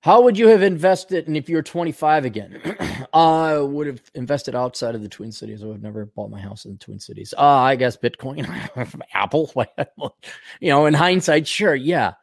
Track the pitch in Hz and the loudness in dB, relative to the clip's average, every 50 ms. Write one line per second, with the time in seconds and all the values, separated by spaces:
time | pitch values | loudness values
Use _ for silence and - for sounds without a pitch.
0 | - 156 190 233 247 247 208 196 233 220 226 202 190 196 185 156 156 185 190 180 | 4 6 6 8 8 6 6 6 6 8 8 8 6 2 0 2 2 2 2 2
1 | - _ 185 175 - 160 151 156 - - 170 160 156 - - 175 170 160 147 - | -2 _ -4 -4 -4 -2 -4 -4 -4 -2 -2 -2 -2 -4 -6 -6 -4 -4 -6 -2
2 | 156 151 156 151 135 127 101 107 101 92 95 - - 165 214 - 175 - - - | 0 2 2 2 0 -2 -6 -8 -12 -12 -18 -10 -10 -10 -8 -8 -10 -10 -10 -12
3 | 127 - - 160 165 165 160 160 160 156 151 147 143 139 143 147 151 147 131 120 | -12 0 4 4 6 6 4 2 2 0 0 0 0 -2 -4 -4 -6 -6 -8 -10
4 | _ _ _ 143 123 117 147 139 - - 120 123 127 127 - - 135 117 117 110 | _ _ _ -12 -4 -4 -4 -4 -4 -6 -4 -4 -4 -4 -4 -6 -6 -6 -6 -6
5 | 104 101 - - 110 113 107 - 117 110 107 107 104 107 107 101 107 107 104 107 | -10 -12 -14 -14 -14 -14 -14 -14 -14 -14 -14 -14 -14 -14 -14 -12 -14 -12 -10 -12
6 | 104 104 _ - 104 104 107 101 95 98 104 107 - 104 98 - - - 104 98 | -12 -12 _ -12 -12 -10 -12 -14 -14 -14 -16 -16 -16 -18 -18 -18 -16 -18 -18 -18
7 | - - - - - - - - 143 143 143 135 127 131 139 123 127 123 113 - | -16 -18 -18 -18 -16 -14 -2 2 4 6 6 6 4 2 2 2 0 -2 -2 -2
8 | - 120 - _ - 135 139 156 143 - - - - - - 127 123 - - - | -6 -6 -6 _ -14 -12 -10 -10 -10 -10 -10 -12 -12 -12 -10 -10 -10 -10 -12 -18
9 | - _ - 95 101 101 - 151 160 - - 131 113 - _ - 135 - _ - | -18 _ -4 -4 -4 0 0 -2 -2 -2 -2 -4 -4 -4 _ -10 -10 -10 _ -14
10 | 113 - _ _ - - - - _ - - - - 175 139 143 151 151 151 147 | -14 -14 _ _ -20 -20 -20 -20 _ -20 -16 -6 0 2 4 4 4 4 4 4
11 | 170 180 185 185 180 - 151 156 156 - - - 208 196 151 135 127 151 175 156 | 4 2 2 2 2 2 2 2 0 -2 -4 -2 0 0 0 0 -2 -2 0 0
12 | 117 92 - _ | -2 -2 -4 _